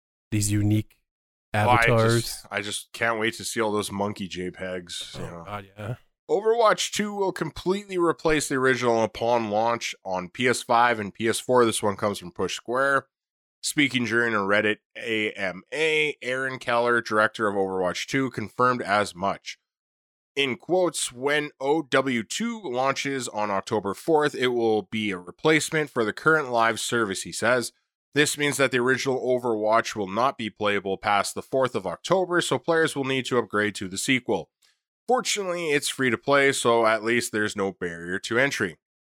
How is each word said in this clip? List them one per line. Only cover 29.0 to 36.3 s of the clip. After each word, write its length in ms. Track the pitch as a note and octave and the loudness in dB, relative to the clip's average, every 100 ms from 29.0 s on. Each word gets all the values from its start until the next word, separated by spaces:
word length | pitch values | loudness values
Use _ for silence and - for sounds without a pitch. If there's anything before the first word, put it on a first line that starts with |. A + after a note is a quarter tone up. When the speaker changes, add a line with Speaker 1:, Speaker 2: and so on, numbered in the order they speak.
| C#3 B2+ | 0 -2
Speaker 2:
Overwatch 760 | A#2+ B2 A#2+ A2 G#2+ A2+ A2+ | 0 0 0 0 4 2 2
will 140 | A2 F#2+ | -4 -4
not 300 | G#2 C3 - | 0 0 0
be 120 | A2 | -8
playable 480 | - G#2 G2+ F#2+ F#2+ | -2 0 0 -2 -2
past 380 | G#2+ G2+ F#2+ G2+ | 2 2 0 -6
the 80 | |
fourth 320 | - C3+ B2+ A2 | -4 0 0 -2
of 100 | F#2 | -6
October, 540 | E2 - F#3+ F3 F3 | -6 0 0 2 0
so 180 | D3+ C3+ | 0 -2
players 380 | - E3 D#3 C#3+ | 0 0 0 -2
will 80 | |
need 220 | C3+ C3+ A#2+ | -4 -2 0
to 120 | B2 | -2
upgrade 380 | A2 G#2 G#2 F#2+ | 0 0 -2 -4
to 140 | F#2+ | -8
the 80 | F#2+ | -6
sequel. 520 | - C3 - G2 D2+ _ _ _ _ _ - | 0 0 0 -4 -4 _ _ _ _ _ -2
Fortunately, 640 | B3 - G#3 F#3 F3 E3 | -2 0 -4 -4 -4 0
it's 180 | D3 - | 0 -2
free 200 | - C3 | -2 -2
to 80 | A2 | 0
play, 360 | - | 2